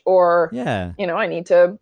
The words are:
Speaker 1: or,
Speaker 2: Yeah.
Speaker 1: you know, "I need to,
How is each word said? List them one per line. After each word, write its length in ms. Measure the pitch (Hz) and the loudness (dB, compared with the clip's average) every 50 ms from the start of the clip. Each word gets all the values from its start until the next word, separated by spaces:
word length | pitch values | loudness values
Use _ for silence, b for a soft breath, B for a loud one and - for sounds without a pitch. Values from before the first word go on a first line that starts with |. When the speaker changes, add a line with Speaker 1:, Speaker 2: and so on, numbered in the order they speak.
| - | -2
Speaker 1:
or, 460 | - 185 185 180 170 170 175 165 165 | 0 2 4 4 4 2 2 0 -2
Speaker 2:
Yeah. 400 | - - 247 151 117 98 90 87 82 | -4 -6 -6 -4 -4 -4 -6 -8 -8
Speaker 1:
you 100 | - 196 | -8 -6
know, 80 | 175 165 | -4 -4
"I 120 | 202 220 | -4 -4
need 180 | 170 165 170 175 | -4 -6 -6 -2
to, 320 | - 185 175 175 175 208 - | 2 4 4 4 2 0 -6